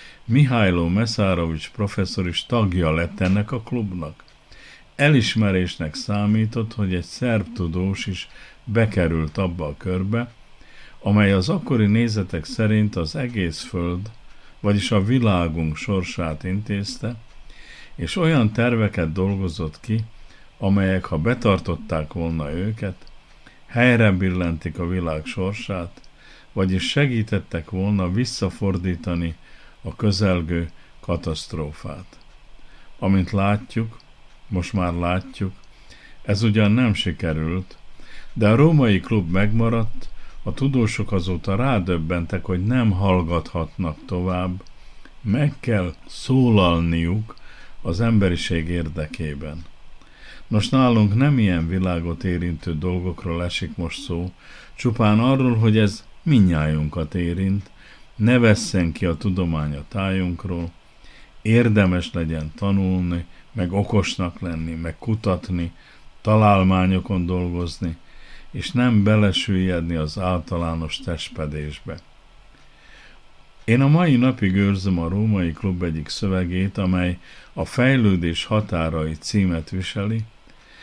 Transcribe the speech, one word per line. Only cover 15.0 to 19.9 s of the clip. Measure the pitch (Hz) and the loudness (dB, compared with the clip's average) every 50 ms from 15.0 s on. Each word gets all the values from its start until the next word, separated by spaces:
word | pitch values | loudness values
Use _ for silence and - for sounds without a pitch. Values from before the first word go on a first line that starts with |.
| 95 | 2
világunk | 104 127 131 117 107 98 90 85 82 78 85 80 80 78 | 2 2 2 4 4 2 2 2 0 -2 -2 -2 -2 -2
sorsát | - - - 101 95 90 - - - 87 80 78 76 - | -4 -4 -4 -4 -2 -4 -4 -6 -6 -4 -4 -6 -6 -4
intézte, | 92 92 104 107 - 101 98 101 - - - - 113 120 110 - - - - - - - - - - - - - - - | -4 -4 -4 -4 -4 -4 -4 -4 -6 -8 -8 -8 -8 -8 -10 -14 -18 -20 -20 -20 -18 -20 -20 -20 -20 -20 -20 -20 -16 -10
és | - - - - | -8 -8 -6 -2
olyan | 190 170 160 165 139 113 104 | 0 2 4 4 4 4 2
terveket | 107 - 117 123 120 113 107 101 - 104 85 80 | 2 2 2 2 2 2 2 0 0 0 -2 -2
dolgozott | 78 95 92 98 101 95 98 90 78 - 85 78 78 - | 0 0 0 0 0 0 -2 -2 -4 -4 -6 -8 -8 -10
ki, | - - | -6 -2